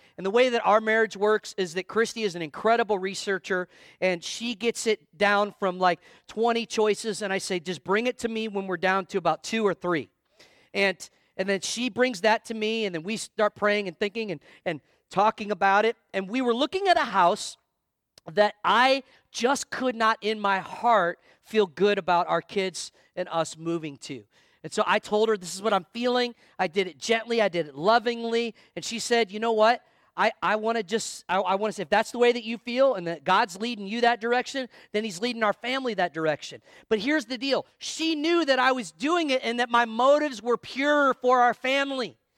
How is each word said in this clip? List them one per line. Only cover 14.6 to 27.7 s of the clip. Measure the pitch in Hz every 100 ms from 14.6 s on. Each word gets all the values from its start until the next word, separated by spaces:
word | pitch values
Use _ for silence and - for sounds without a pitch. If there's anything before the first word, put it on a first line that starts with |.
| -
and | 151 _ _ _
talking | 180 214 - 208
about | 190 196 196 220
it. | 233 _
And | 196 190
we | 247
were | 247
looking | 233 302 - 359
at | 339
a | 262
house | 196 175 208 - - _ _ _ _ _ _ -
that | 160 208 -
I | 170 208 262 269 - _ _
just | - 233 277 -
could | - 254 226
not | 220 220
in | 202 220
my | 202 190
heart | 165 - 240 220 175 175 _ _
feel | _ 214 196
good | - 202 202
about | 170 175 165
our | 170
kids | - 202 190 170 - _ _ -
and | 180
us | 165 160 160
moving | 165 170 156 135
to. | - 131 104 _ _ _
And | 160
so | - 208
I | 202
told | - 214 220
her, | 214
"This | 175 180
is |
what | 214
I'm | 196 175
feeling." | 233 247 247 247 233 _ -
I | 185
did | 190 185
it | 139
gently. | - 226 226 233
I | 202
did | 170
it | 151